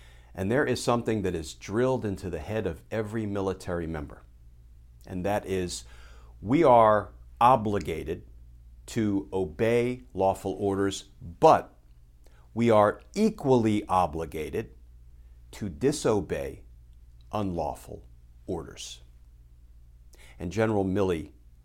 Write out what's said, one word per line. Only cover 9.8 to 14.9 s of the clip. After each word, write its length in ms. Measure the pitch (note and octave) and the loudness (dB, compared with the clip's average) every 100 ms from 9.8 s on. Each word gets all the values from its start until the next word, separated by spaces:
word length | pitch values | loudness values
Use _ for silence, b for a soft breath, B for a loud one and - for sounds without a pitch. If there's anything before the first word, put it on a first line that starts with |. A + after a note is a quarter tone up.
| A#2+ B2+ - | 0 -4 -8
lawful 380 | F#2 F#2+ - G2 F#2 | 0 0 0 -4 -2
orders, 460 | G2+ G2 G2 - - - E2+ - | 0 0 0 -2 -10 -18 -18 4
but 340 | D#3 G#2 - - - - - - - b b | 6 6 2 -16 -20 -20 -20 -20 -20 b b
we 160 | A2 A#2 | 0 4
are 320 | G#2+ G#2 - - G3+ | 6 6 2 -6 0
equally 680 | A3 A3 C3+ B2+ A2 G#2 - | 0 0 2 4 4 0 0
obligated 880 | F#2 E2+ D#2+ D#2+ D#2 D2+ F2 - - - | 0 0 -2 -8 -8 -6 -6 -8 -14 -20